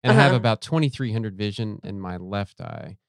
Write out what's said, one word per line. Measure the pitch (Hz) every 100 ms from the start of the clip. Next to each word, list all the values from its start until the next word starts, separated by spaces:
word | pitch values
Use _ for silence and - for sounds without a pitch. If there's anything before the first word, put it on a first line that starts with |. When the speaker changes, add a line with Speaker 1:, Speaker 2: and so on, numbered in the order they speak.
Speaker 1:
And | 127
I | 131
have | 143
Speaker 2:
Uh-huh. |
Speaker 1:
about | 127 117 110
twenty-three | - 160 147 - 127
hundred | 110 110 95
vision | 104 101 110 104
in | - 98
my | 92 90
left | 92 101 98 _
eye. | - - - 98